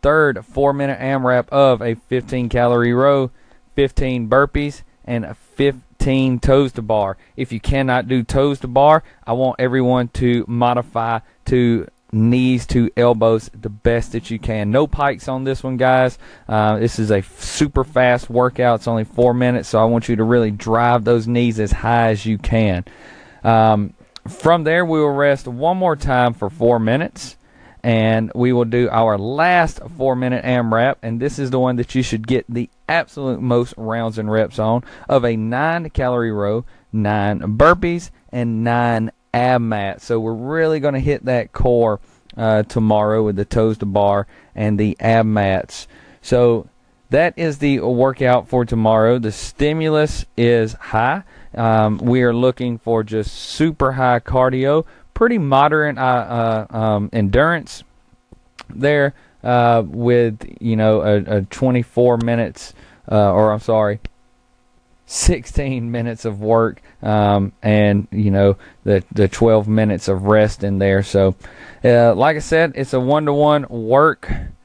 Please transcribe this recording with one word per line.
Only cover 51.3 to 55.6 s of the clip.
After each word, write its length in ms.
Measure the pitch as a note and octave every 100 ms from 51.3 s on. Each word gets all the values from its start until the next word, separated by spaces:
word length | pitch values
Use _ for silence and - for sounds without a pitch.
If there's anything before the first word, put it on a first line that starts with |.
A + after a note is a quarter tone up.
| - -
Um, 420 | - A2+ A2 G#2+ G#2+
we 260 | A#2+ B2
are 100 | B2
looking 420 | A#2 B2+ B2 B2 A#2
for 260 | - A#2
just 300 | G#2+ A2 G#2
super 600 | - - - D#3 D3+ C3+
high 280 | C3 B2+ A#2+
cardio, 640 | - C3 B2+ C3 C3+ D3+ D#3+ - -
pretty 240 | - A#3 A#3
modern, 580 | D3 C3+